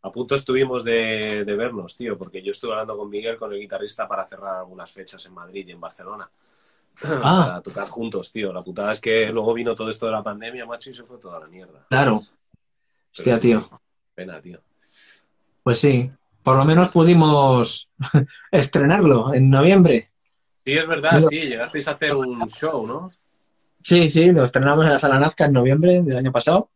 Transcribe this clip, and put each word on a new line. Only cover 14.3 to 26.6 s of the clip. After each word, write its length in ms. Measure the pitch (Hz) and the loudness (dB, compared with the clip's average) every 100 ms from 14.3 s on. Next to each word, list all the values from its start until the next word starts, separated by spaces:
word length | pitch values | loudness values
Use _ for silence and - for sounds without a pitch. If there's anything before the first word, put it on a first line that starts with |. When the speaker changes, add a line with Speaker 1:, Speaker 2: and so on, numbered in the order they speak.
| 80 | -18
Speaker 1:
tío. 180 | 87 87 _ _ _ _ - - _ _ _ _ | -20 -20 _ _ _ _ -20 -20 _ _ _ _
Speaker 2:
Pues 160 | - 123 | -2 2
sí. 320 | 147 127 127 - _ _ | 2 2 -2 -10 _ _
Por 140 | - 135 | 0 2
lo 80 | 143 | 4
menos 260 | 160 180 | 4 4
pudimos 1000 | 175 165 175 156 147 135 127 117 - - _ | 4 6 6 6 4 4 2 0 -6 -14 _
<laughs> 540 | 131 147 135 - - | 0 0 0 -8 -2
estrenarlo 840 | 185 139 156 143 196 175 123 123 | 0 2 2 2 4 4 4 2
en 160 | 135 135 | 2 4
noviembre. 600 | 135 160 196 170 117 - _ _ _ _ _ - | 6 6 6 6 4 -2 _ _ _ _ _ -4
Speaker 1:
Sí, 80 | 147 | -4
es 100 | 160 | -2
verdad, 320 | 160 151 170 | -2 2 4
Speaker 2:
Sí. 60 | 160 | 4
Speaker 1:
sí. 100 | 151 151 | 2 -6
Llegasteis 400 | 113 123 151 143 | -6 -6 -6 -8
a 40 | |
hacer 220 | 139 156 139 | -4 -2 -2
un 300 | 127 120 117 | -4 -6 -10
show, 380 | - 156 143 110 | -8 -6 -6 -8
¿no? 260 | 139 185 _ _ _ _ _ _ _ | -10 -14 _ _ _ _ _ _ _
Speaker 2:
Sí, 280 | - 175 160 | 2 4 4
sí. 220 | 160 170 | 4 6
Lo 120 | 170 | 6
estrenamos 420 | 127 131 139 147 160 | 2 2 2 2 2
en 60 | |
la 80 | 143 | 2
Sala 200 | 143 135 | 2 2
Nazca 260 | 147 - 147 | 0 0 2
en 80 | |
noviembre 500 | 135 123 139 175 180 | 2 2 2 4 2
del 140 | 165 127 | 2 -2
año 140 | 131 | -2
pasado. 380 | 127 135 180 | -2 2 0